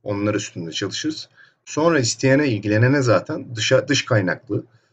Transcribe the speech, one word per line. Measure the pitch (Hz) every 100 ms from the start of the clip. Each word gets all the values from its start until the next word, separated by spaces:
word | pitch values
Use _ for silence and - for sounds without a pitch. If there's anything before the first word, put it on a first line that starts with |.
Onlar | 104 101 104 104
üstünde | - 95 82
çalışırız. | - 98 - 156 156 - _ - _ -
Sonra | - 170 156
isteyene, | 117 - 135 135 147
ilgilenene | 107 101 107 123 143
zaten | 123 95 - 156 - 113
dışa-, | - 131 -
dış | 135 -
kaynaklı, | 110 90 76 - 101 - _ _